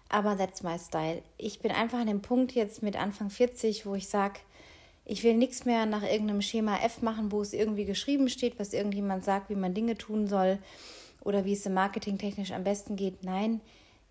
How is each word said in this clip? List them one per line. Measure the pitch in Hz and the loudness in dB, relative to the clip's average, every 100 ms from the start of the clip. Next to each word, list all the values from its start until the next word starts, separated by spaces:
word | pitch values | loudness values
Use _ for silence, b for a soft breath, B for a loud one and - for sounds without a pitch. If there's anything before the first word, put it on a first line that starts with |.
| B | B
Aber | 214 208 202 | 2 2 0
that's | 190 - | -2 -2
my | 185 170 | -6 -6
style. | - 165 160 165 - _ | -4 -2 -2 -4 -8 _
Ich | 214 - | -10 -4
bin | 220 | -2
einfach | - 226 247 | 0 0 0
an | 226 | 0
dem | 202 | 0
Punkt | 202 247 254 | 2 2 2
jetzt | 247 208 - | 2 0 -2
mit | 208 196 | -4 -2
Anfang | 202 202 202 | -4 -2 -6
vierzig, | - 247 247 226 208 202 | 2 2 2 -2 -2 -4
wo | 196 | -6
ich | 196 | -2
sag, | 208 202 202 - B B B B B | 0 0 -2 -18 B B B B B
ich | - 208 233 | -10 2 4
will | |
nix | 226 254 - 247 | 6 4 0 0
mehr | 233 220 | 2 2
nach | 208 | 0
irgendeinem | 202 214 214 202 | 0 0 2 0
Schema | 202 226 214 202 226 | 0 0 0 2 0
F | - | 0
machen, | 226 220 214 | -2 0 0
wo | 208 | 0
es | 202 | -2
irgendwie | - 220 208 | 0 0 0
geschrieben | 196 190 - 285 262 | -2 -2 0 2 2
steht, | 247 240 240 | 2 -2 -2
was | 202 | -4
irgendjemand | - 208 202 202 190 185 | -2 0 0 0 -2 2
sagt, | 196 196 | 0 0
wie | 202 | -2
man | 185 | 0
Dinge | 180 233 220 | 0 0 -2
tun | - 214 208 | -2 -2 2
soll | 196 190 196 B B B B B B | 4 4 2 B B B B B B
oder | - 202 | 0 0
wie | 196 | 2
es | 202 202 | 0 0
im | |
Marketing | 190 196 208 208 196 | 2 0 0 -4 -4
technisch | 208 202 190 | -4 -4 -6
am | 185 | -4
besten | 185 202 - 202 | -2 -2 -2 -4
geht. | 190 185 185 | -4 -4 -6
Nein, | 185 220 226 b b b b b | -2 0 -2 b b b b b